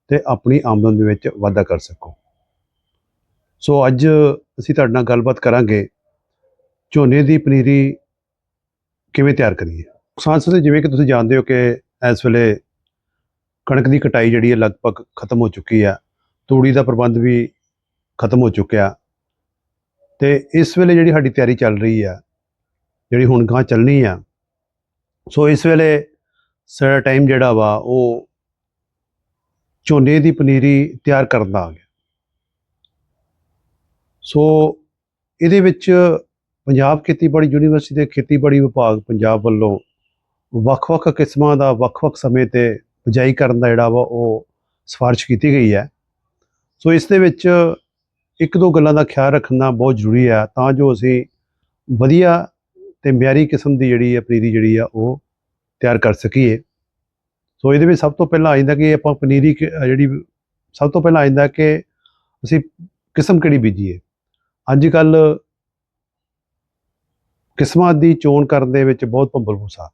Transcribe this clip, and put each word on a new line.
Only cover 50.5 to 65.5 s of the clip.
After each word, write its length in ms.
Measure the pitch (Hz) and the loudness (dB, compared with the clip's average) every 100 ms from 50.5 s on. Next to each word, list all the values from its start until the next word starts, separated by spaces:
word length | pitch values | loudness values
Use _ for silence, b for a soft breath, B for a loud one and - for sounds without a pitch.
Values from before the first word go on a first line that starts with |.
| - 131 | -2 -2
ਜੋ 200 | 135 139 | 0 0
ਅਸੀਂ 320 | 110 127 127 127 _ _ _ _ _ - | 0 -2 -2 -4 _ _ _ _ _ -6
ਵਧੀਆ 600 | 117 131 165 180 170 170 _ _ _ 392 - | -2 2 4 4 2 -4 _ _ _ -20 -8
ਤੇ 80 | 139 | -2
ਮਿਆਰੀ 340 | 127 131 139 151 | 0 2 2 0
ਕਿਸਮ 300 | 147 143 135 | -2 -4 -2
ਦੀ 100 | 127 | 0
ਜਿਹੜੀ 280 | 120 123 120 | 0 0 -2
ਹੈ 60 | |
ਪਨੀਰੀ 300 | 117 117 113 | -2 -2 0
ਜਿਹੜੀ 240 | 110 110 113 | 0 0 0
ਆ 120 | 117 | -2
ਉਹ 260 | 113 117 139 _ _ _ _ _ _ | -6 -6 -8 _ _ _ _ _ _
ਤਿਆਰ 160 | 123 117 | -2 0
ਕਰ 160 | 113 | -2
ਸਕੀਏ। 440 | 101 110 135 123 113 - _ _ _ _ _ _ _ _ _ | -2 -4 0 0 0 -8 _ _ _ _ _ _ _ _ _
ਸੋ 100 | 135 | 0
ਇਹਦੇ 120 | 143 170 | 2 2
ਵਿੱਚ 140 | 165 | 2
ਸਭ 140 | 151 | -2
ਤੋਂ 120 | 147 170 | -4 -2
ਪਹਿਲਾਂ 240 | 165 160 | 0 0
ਆ 60 | 139 | 2
ਜਾਂਦਾ 160 | 139 147 | 0 0
ਕਿ 180 | 156 | 0
ਆਪਾਂ 200 | 151 151 143 | 0 -2 -4
ਪਨੀਰੀ 380 | 135 139 151 | 0 2 2
ਕਿ-, 160 | 147 160 | 0 -4
ਅਹ 160 | 160 127 | -4 -2
ਜਿਹੜੀ 220 | 135 139 139 - _ _ _ _ - | 0 0 -4 -12 _ _ _ _ -6
ਸਭ 140 | 143 | -2
ਤੋਂ 100 | 175 | 0
ਪਹਿਲਾਂ 200 | 165 160 | 2 2
ਆ 40 | 139 | 2
ਜਾਂਦਾ 200 | 135 143 | 2 0
ਕਿ 300 | - 151 160 - _ _ _ _ _ | 0 -2 -2 -6 _ _ _ _ _
ਅਸੀਂ 160 | 110 160 - _ 175 _ _ - | -4 -2 -4 _ -20 _ _ -4
ਕਿਸਮ 240 | 147 175 | 0 0
ਕਿਹੜੀ 180 | 165 143 | 2 0
ਬੀਜੀਏ। 420 | 110 95 95 87 - _ _ _ _ _ - | 0 -4 -8 -10 -16 _ _ _ _ _ -4
ਅੱਜ 200 | 139 165 | 0 2
ਕੱਲ੍ਹ 500 | 160 156 160 156 156 _ | 2 2 4 2 0 _